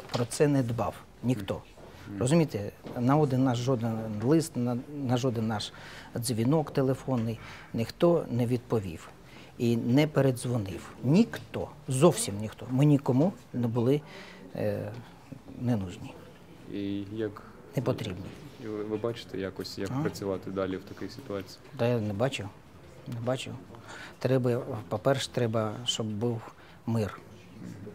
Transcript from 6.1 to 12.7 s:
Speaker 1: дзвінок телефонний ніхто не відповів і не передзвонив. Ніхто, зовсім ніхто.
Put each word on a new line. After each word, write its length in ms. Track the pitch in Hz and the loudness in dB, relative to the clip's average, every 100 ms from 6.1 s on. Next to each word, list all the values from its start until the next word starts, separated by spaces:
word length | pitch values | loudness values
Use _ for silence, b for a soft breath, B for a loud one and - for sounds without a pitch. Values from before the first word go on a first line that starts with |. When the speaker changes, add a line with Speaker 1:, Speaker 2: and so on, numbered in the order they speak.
| - | -6
Speaker 1:
дзвінок 520 | 120 110 120 160 147 | -2 0 4 2 2
телефонний 720 | 147 135 131 - 123 113 110 B B B | 0 2 0 0 0 0 -4 B B B
ніхто 500 | 117 113 - 170 165 - | -4 -4 4 4 4 2
не 160 | 120 120 | 0 2
відповів 600 | 123 - 117 95 80 - - B B B - | 0 0 -2 -2 -10 -14 -18 B B B -2
і 180 | 120 117 | 2 2
не 300 | 120 135 151 | 4 4 6
передзвонив. 840 | 147 135 120 127 120 95 87 - - | 4 4 2 -2 -2 -2 -8 -12 -4
Ніхто, 640 | 120 175 233 - - - - - - | 4 6 6 0 -8 -6 -6 -8 -4
зовсім 500 | 131 165 - - 101 | 6 6 6 -2 -4
ніхто. 280 | 107 - 113 | -6 -8 -2